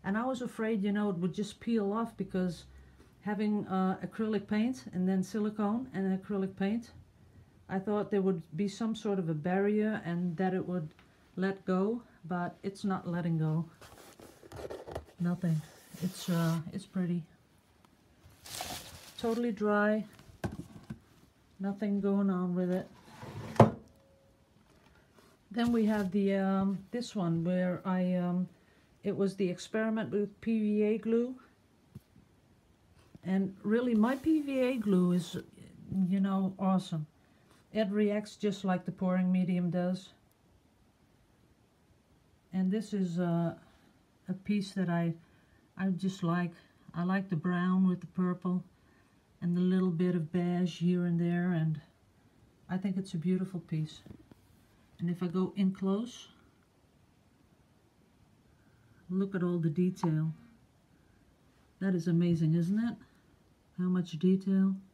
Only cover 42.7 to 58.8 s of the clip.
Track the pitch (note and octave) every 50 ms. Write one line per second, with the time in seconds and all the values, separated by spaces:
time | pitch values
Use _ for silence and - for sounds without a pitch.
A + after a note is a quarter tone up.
42.7 | G3 A3+ G#3+ - G#3 G3+ F#3+ F3 E3 F3 F3+ E3+ E3 E3+ E3+ E3 - - - -
43.7 | - - _ - _ _ _ _ _ _ _ - F#3 F#3+ - - G#3 G#3 F#3+ -
44.7 | - F#3+ F#3 E3+ E3+ E3+ E3+ E3+ E3 - - _ _ _ _ _ _ _ _ _
45.7 | _ - G3 G3 F#3 E3+ - F#3+ F#3 - F3 E3 E3+ F3+ F3 E3+ E3+ - - _
46.7 | _ _ - - - E3 F3 F3+ F#3+ G3 F#3+ G3 F#3 D#3 - F#3 F3+ F3 F3+ F#3
47.7 | F#3 F#3 F#3+ F#3 F3+ F3+ - - - - F#3 F3+ F3+ F3+ - F3+ F3+ F3+ F3 -
48.7 | - _ _ - - _ _ _ _ _ _ _ _ _ - F3 F3 F3+ F3+ F3+
49.7 | F#3 F#3+ F#3 F#3 E3 D#3+ F3+ F3+ F3 F3 D#3+ D#3 - F3+ F3 F3 F3 F3 F#3 E3+
50.7 | - - E3 F3 F3+ F3+ F3 F3 E3+ E3+ E3+ E3+ F3 F3 F3 F3+ F3 D#3+ D#3+ D#3+
51.7 | D#3 D3 - - _ _ _ _ _ _ _ - _ _ - - _ _ _ -
52.7 | F#3 F#3 F#3+ G3+ F#3 F#3+ F#3+ - - E3 D3+ F3+ F#3 F3+ F#3 F#3 - E3+ - -
53.7 | E3 D#3 D#3 D3+ - - - - - - - - - _ _ _ - - - _
54.7 | _ _ _ _ - - E3+ F3 F3 - F3+ F3 E3 F#3 F#3 F3+ - G3+ G3 F#3+
55.7 | F#3+ - G3 F#3+ F#3+ G#3 A#3+ A#3+ - - - - - - - - _ _ _ _
56.7 | _ _ _ _ _ _ _ _ _ _ _ _ _ _ _ _ _ _ _ _
57.7 | _ _ _ _ _ _ _ _ _ _ - _ _ _ _ _ _ _ _ _
58.7 | _ _